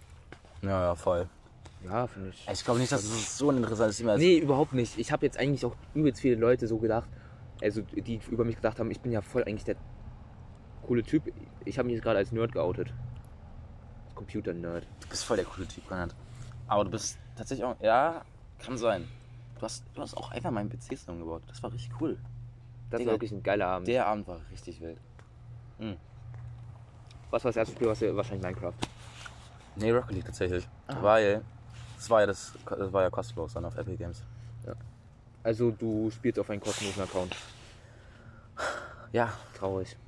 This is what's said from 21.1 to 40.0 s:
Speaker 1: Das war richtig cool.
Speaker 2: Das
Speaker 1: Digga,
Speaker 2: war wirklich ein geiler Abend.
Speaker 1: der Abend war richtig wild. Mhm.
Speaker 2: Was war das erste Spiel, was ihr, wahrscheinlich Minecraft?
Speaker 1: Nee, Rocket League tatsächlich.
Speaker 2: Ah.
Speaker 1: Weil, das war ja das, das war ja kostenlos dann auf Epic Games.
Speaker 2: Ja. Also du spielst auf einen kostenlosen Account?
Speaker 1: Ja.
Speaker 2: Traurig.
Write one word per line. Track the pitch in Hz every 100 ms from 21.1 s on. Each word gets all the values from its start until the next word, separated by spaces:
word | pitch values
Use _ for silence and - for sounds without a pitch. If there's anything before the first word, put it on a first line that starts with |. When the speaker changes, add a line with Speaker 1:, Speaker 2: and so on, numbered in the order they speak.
| 85 82 82 -
Speaker 1:
Das | -
war | 117
richtig | - - -
cool. | 156 - - - - - - - -
Speaker 2:
Das | 117
Speaker 1:
Digga, | 120
Speaker 2:
war | 110
wirklich | 110
ein | 101
geiler | 98 104 90
Abend. | 92 92
Speaker 1:
der | 123 101
Abend | 107 95
war | 85 80
richtig | - - 80
wild. | 82 80 - - - - - - - -
Mhm. | 110 95 - - - - - - - - - - - - -
Speaker 2:
Was | 117
war | 123
das | 113
erste | 110 -
Spiel, | 117
was | 107
ihr, | 107 98
wahrscheinlich | 98 98
Minecraft? | 92 92 87 - - - - - - - - - - 101
Speaker 1:
Nee, | 110
Rocket | 120 123 95
League | -
tatsächlich. | - 92 90 - - -
Speaker 2:
Ah. | 135
Speaker 1:
Weil, | 101 110 101 107 113 - - - - -
das | -
war | 113
ja | 101
das, | 95 - - -
das | - 95
war | 95
ja | 92
kostenlos | 95 92 - 78
dann | 87 85
auf | -
Epic | 87 87
Games. | 85 85 - - - - -
Speaker 2:
Ja. | - - - - - - -
Also | 113 110 120
du | 107 113 107 110
spielst | 113 117 107
auf | 98
einen | 104
kostenlosen | 107 - 101 95
Account? | 92 95 90 - - - - - - - - - - - - - - - - - -
Speaker 1:
Ja. | 113 117 - - -
Speaker 2:
Traurig. | 98 95 90 -